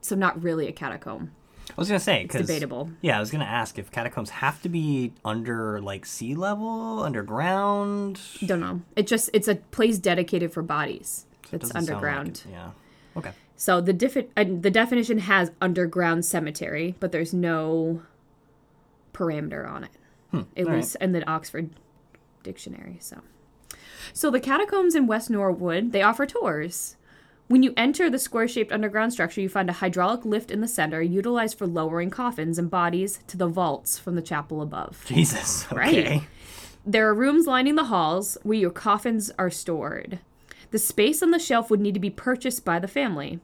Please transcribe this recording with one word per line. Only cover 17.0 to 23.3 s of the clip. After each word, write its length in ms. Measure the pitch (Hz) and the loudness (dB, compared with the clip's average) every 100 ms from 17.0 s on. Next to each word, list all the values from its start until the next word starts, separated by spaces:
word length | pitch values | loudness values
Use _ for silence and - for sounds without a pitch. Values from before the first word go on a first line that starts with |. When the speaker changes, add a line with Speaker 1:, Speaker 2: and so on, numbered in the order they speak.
| 185 | -2
Speaker 1:
there's 220 | 170 160 | -2 0
no 680 | 180 175 160 156 165 160 165 - _ _ _ _ _ _ _ _ _ _ | 0 2 2 2 2 2 -2 -6 _ _ _ _ _ _ _ _ _ _
parameter 540 | - 170 151 151 147 - | -4 -2 -2 -4 -8 -10
on 180 | - - | -10 -14
it. 60 | _ _ _ _ | _ _ _ _
Speaker 2:
Hmm. 100 | 165 - - | -4 -4 -4
Speaker 1:
At 100 | 170 | 0
Speaker 2:
All 60 | |
right. 40 | 160 | 0
Speaker 1:
least 200 | - - | -2 -2
in 120 | 185 | 0
the 140 | 175 160 | 0 0
Oxford 440 | 160 165 156 165 - _ _ _ _ _ _ | -4 -6 -8 -8 -10 _ _ _ _ _ _
Dictionary. 540 | - - - - - 180 | -16 -14 -14 -14 -16 -16
So, 220 | - - - | -16 -18 -20